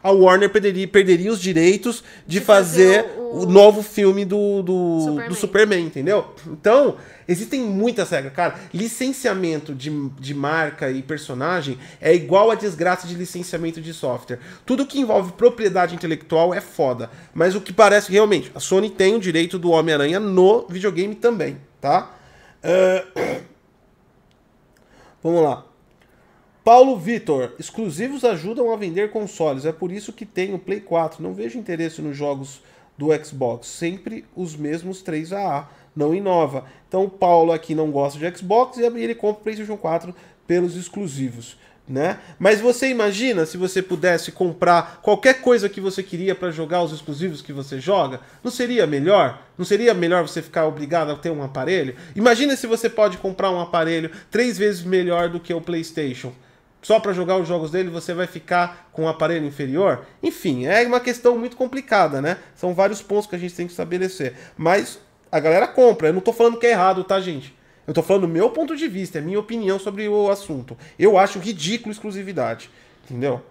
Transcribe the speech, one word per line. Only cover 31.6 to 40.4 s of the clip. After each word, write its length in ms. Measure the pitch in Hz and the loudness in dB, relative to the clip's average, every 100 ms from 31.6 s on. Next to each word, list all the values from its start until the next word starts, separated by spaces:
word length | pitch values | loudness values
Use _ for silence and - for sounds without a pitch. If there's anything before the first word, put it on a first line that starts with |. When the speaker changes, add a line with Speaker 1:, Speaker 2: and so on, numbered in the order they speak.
| 202 165 165 160 | -8 -6 -6 -8
Speaker 1:
nos 140 | 151 143 | -10 -6
jogos 440 | 147 139 135 - _ _ _ - | -6 -6 -10 -18 _ _ _ -6
do 100 | 147 151 | -2 -2
Xbox. 440 | 151 135 127 113 - | -4 -6 -4 -4 -12
Sempre 580 | - 170 185 - 226 - - | -8 -8 -8 -12 -14 -16 -12
os 200 | 180 151 | -12 -8
mesmos 460 | 147 165 180 185 | -6 -6 -8 -12
três 300 | - 156 165 | -8 -8 -8
A 280 | 196 190 143 | -6 -4 -4
A. 60 | 147 - _ 151 | -8 -20 _ -4
Não 180 | 147 | -2
inova." 520 | 180 196 175 147 135 - _ _ | 0 0 2 0 -2 -12 _ _
Então 180 | 185 196 | -2 -2
o 40 | |
Paulo 420 | - 180 170 165 | 0 4 6 4
aqui 220 | 160 - | 0 -2
não 160 | 156 156 | -2 -2
gosta 300 | 139 139 147 | 0 -2 -4
de 180 | 170 175 | -8 -8
Xbox 400 | 185 220 254 247 | 0 2 2 0
e 60 | |
ele 320 | 233 233 226 226 | -2 -2 -6 -2
compra 240 | 208 208 | -4 -4
o 40 | |
PlayStation 340 | 220 220 208 208 | -8 -10 -10 -8
quatro 360 | 165 165 175 180 - _ | -4 -4 -6 -18 -20 _